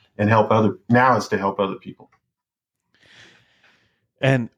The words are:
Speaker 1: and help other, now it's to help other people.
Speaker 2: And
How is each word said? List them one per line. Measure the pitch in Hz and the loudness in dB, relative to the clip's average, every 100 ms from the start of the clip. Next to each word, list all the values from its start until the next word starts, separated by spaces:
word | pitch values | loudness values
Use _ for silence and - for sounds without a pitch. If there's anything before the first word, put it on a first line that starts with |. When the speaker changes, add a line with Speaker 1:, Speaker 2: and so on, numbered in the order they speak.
| _ - | _ -4
Speaker 1:
and | 104 | 0
help | 113 107 | 2 2
other, | 110 110 95 - | 2 0 -2 -2
now | 120 127 117 | 2 2 0
it's | - | -2
to | 101 | -4
help | 98 95 | -4 -4
other | 98 | -6
people. | 95 - - - _ _ _ _ _ _ _ _ _ _ - - _ _ _ _ _ _ _ _ _ | -6 -16 -20 -20 _ _ _ _ _ _ _ _ _ _ -20 -20 _ _ _ _ _ _ _ _ _
Speaker 2:
And | 131 131 113 | 0 0 -2